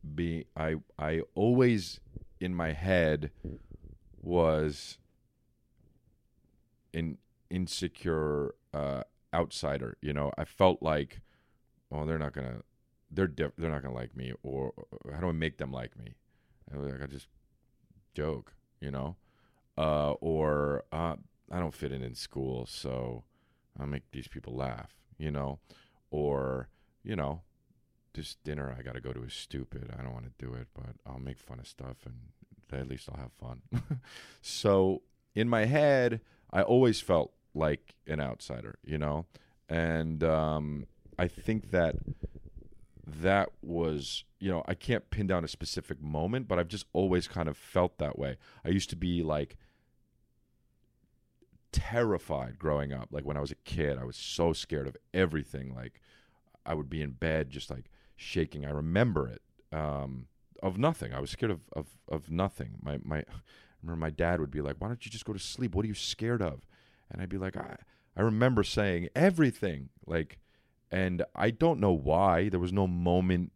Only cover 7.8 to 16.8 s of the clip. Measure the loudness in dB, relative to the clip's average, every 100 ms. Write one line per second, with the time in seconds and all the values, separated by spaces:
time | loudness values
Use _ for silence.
7.8 | -4 -4 -2 0 2 0 -2 -6 _ -4
8.8 | -2 -4 -8 _ _ -2 -2 -2 -4 -2
9.8 | -4 -6 -4 0 -2 -2 -8 6 6 6
10.8 | 2 2 0 -8 -20 _ _ _ _ _
11.8 | _ -4 -2 -2 -2 -4 -8 -8 -14 _
12.8 | _ _ _ 0 0 0 -4 -2 -4 -2
13.8 | -4 -6 -8 -8 -10 -8 -6 -4 -4 -6
14.8 | -16 -14 -10 -4 -2 0 -2 -2 -6 -6
15.8 | -10 -12 -16 -18 _ _ _ _ -12 -8